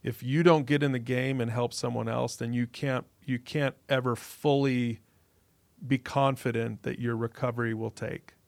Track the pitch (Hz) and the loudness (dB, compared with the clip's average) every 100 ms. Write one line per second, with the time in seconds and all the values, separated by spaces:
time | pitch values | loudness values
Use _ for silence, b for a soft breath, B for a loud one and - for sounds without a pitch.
0 | - 120 123 143 170 160 131 147 143 127 | -6 -6 -2 4 8 6 6 2 2 0
1 | 117 123 131 135 117 117 120 - 123 120 | 0 0 0 0 0 0 -2 -2 -4 -2
2 | 113 117 123 - 117 120 120 - 139 127 | -2 -2 -2 -2 -2 -2 -2 -2 -2 -2
3 | - _ - 127 - 151 139 - - 135 | -6 _ -6 -6 -4 -2 -2 -4 -2 0
4 | 127 117 - - 151 139 139 123 120 113 | 2 -2 -6 -2 2 4 2 2 0 -4
5 | _ b b b b _ _ _ 127 131 | _ b b b b _ _ _ -2 -2
6 | - 143 139 135 131 117 117 110 135 127 | 0 2 2 2 -2 -2 -4 -6 -6 -4
7 | 120 117 113 - 127 120 117 110 110 - | -4 -2 -4 -4 -4 -2 -2 -2 -6 -6
8 | 110 - - _ | -8 -10 -14 _